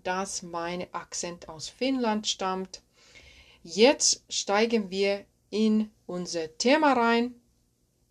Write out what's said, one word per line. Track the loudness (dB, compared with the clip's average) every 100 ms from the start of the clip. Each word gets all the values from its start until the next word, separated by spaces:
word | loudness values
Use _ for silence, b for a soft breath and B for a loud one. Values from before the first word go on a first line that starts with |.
dass | -4 -4 -4 -8
mein | -8 -8 -6 -6 -8
Akzent | -10 -10 -10 -10 -10 -16
aus | -14 -14
Finnland | -4 -2 0 0 -2 -2
stammt. | -4 -2 -4 -6 -12 _ B B B B B B B
Jetzt | -6 4 6 6 2 -2 -4
steigen | -8 0 2 2 0 -2
wir | 0 0 0 -4 _ _
in | 0 2 2 0 _ -10
unser | -8 -6 -6 -6 -2
Thema | 2 4 4
rein | 4 4 2 0 -6 _ _ _ _ _ _ _